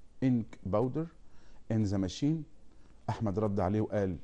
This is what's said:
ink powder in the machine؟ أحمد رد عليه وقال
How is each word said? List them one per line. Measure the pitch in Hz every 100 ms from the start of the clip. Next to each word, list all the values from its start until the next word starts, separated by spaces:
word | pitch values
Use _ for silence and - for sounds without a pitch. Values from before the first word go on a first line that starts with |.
| - - 131
ink | 120 104 - 95
powder | 104 127 147 165 - - - - - -
in | 113 104
the | 98
machine؟ | 92 - 143 160 147 - - - - - -
أحمد | - 110 95
رد | 107 98
عليه | 90 104
وقال | 107 104 95 82